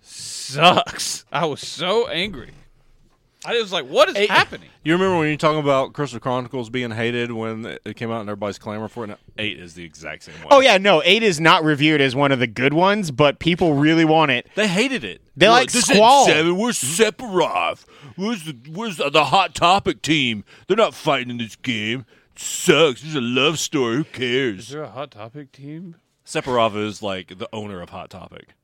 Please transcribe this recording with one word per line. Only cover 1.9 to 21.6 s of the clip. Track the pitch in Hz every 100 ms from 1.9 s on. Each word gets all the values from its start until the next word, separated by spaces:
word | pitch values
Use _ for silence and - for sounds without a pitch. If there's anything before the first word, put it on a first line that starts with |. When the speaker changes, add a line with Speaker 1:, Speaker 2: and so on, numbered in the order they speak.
| 214 233
Speaker 1:
angry. | 160 202 165 - - - _ _ _ _ _ _ _
I | 156 233
was | 214
like, | 180 127
"What | 180 320
is | 240
Speaker 2:
Hey, | 202
Speaker 1:
happening?" | 196 392 - - _
Speaker 2:
you | 147
remember | 170 190 180
when | 151
you | 147
talking | 160 156
about | 143 135 131
Crystal | 113 143 117
Chronicles | 135 127 120 131 113
being | 127 120
hated | 110 117 120 120
when | 113 113 110 113 65
it | - 107
came | 117
out | 113
and | 104
everybody's | 104 104 98
clamoring | - 107 110
for | -
it? | 107
Now, | 104 - -
eight | 107 80
is | 87
the | 82
exact | 85 76 78 -
same | - 160
way. | 160
Speaker 3:
Oh, | 277
yeah, | 262 196
no, | 196 170
eight | 151 208
is | 220 156
not | 160 180
reviewed | 156 147 151 156
as | 135 123
one | 143
of | 135
the | 120
good | 107 131
ones, | 147 185 208 175
but | 123 147 -
people | 165 175 170
really | 139 151 165
want | 160 160 151
it. | 123 - -
Speaker 2:
They | 214
hated | 180 262 254
it. | 110 87 _ -
Speaker 3:
They, | 185
Speaker 2:
Look, | 240
Speaker 3:
like, | 254
Speaker 2:
this | 247 -
ain't | 190
Speaker 3:
squall. | 220 277 247
Speaker 2:
seven. | 151 165 180
Where's | 233 220
Sephiroth? | 127 170 220 214 247 185 143 90 82 - _ - 143 147
Where's | 202 233
the, | 156 127 131
where's | 160 226 160
the, | 147
the | 151 143
Hot | 175 180
Topic | - 170 196 190 143
team? | - 160 127 107 - - _
They're | 214
not | 196
fighting | 131 160 139 123
in | 120
this | 113
game. | -